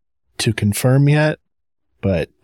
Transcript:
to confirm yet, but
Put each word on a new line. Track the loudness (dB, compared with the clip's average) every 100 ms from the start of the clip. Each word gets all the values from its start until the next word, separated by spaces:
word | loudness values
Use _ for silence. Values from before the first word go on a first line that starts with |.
| _ _ _ -6
to | -4
confirm | -2 -2 0 0 2 2
yet, | 2 0 -4 _ _ _ _ _ _
but | -2 -2 -4 _